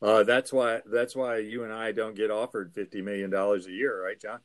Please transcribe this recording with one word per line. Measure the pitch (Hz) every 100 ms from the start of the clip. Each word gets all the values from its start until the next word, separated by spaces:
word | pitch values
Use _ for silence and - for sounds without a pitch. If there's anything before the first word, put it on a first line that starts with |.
uh, | 104 110
that's | 104 127 -
why, | 131 117 113 104
that's | 117 123 131
why | 127 113
you | 107 120
and | 113
I | 113 110
don't | 107 110 107
get | 107
offered | 107 123 110 87
fifty | 104 92 101
million | 98 101 98
dollars | 98 101 101 92
a |
year, | 95 135 98
right, | 92 110
John? | 107 120